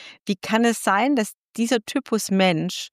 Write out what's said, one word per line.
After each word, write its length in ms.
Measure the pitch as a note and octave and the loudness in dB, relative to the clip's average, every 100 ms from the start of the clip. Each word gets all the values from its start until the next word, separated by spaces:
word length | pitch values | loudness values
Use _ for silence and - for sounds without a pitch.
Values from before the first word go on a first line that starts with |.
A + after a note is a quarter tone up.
| - - - | -20 -14 -6
wie 100 | G3 | -6
kann 300 | - A3 A#3 | 0 2 2
es 180 | A3 | 0
sein, 320 | - G3 B3+ C#4 | 0 2 2 0
dass 180 | G#3 - _ - | -2 -8 _ -4
dieser 240 | A3+ B3 - | 0 0 -2
Typus 440 | C#4 - A3 - | -6 -2 -4 0
Mensch 580 | F#3+ F#3 D#3+ F3 - - | 2 4 2 -2 -6 -10